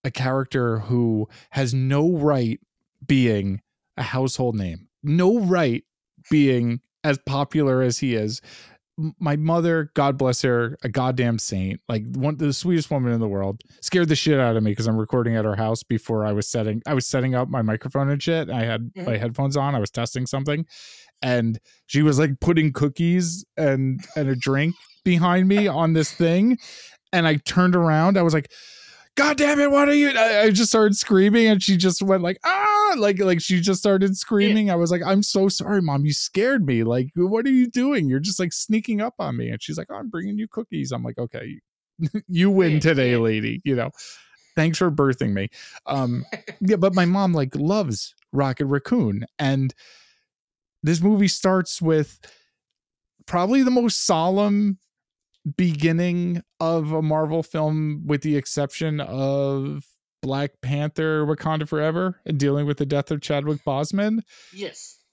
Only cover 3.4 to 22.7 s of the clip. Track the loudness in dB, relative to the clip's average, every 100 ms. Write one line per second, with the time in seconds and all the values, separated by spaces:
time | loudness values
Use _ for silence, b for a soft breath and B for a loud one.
3.4 | -2 -6 _ _ _ -8 -4 -2 -2 -2
4.4 | -2 -2 -4 -8 _ _ -2 2 4 2
5.4 | 2 2 2 -2 _ _ _ _ 0 2
6.4 | 4 2 0 -4 _ _ -4 -2 -4 -4
7.4 | -2 0 2 2 0 0 -2 -2 -4 -6
8.4 | B B B B _ -8 -8 -4 -2 0
9.4 | 0 0 0 0 -2 0 0 0 0 0
10.4 | 0 0 -2 -6 -6 -2 -2 0 0 -2
11.4 | -4 -4 -4 -6 -6 -6 -6 -4 -4 -2
12.4 | -2 -2 0 -2 0 -2 0 -2 -2 -2
13.4 | -4 -6 b b -2 0 2 2 2 2
14.4 | 2 2 0 0 0 -2 0 0 0 0
15.4 | 0 -2 -2 -4 -2 -4 -2 -2 0 -2
16.4 | -2 -2 -2 -4 -2 -4 -2 -2 0 -2
17.4 | -2 -2 -2 -2 -4 -2 -2 -2 -2 -2
18.4 | -2 -4 -2 -4 -6 -8 -4 -2 -2 -2
19.4 | -2 0 0 0 -2 -4 -4 -4 -4 -4
20.4 | -2 -4 -6 B B B B _ -2 0
21.4 | 0 -2 b b _ 2 2 4 0 0
22.4 | 0 2 2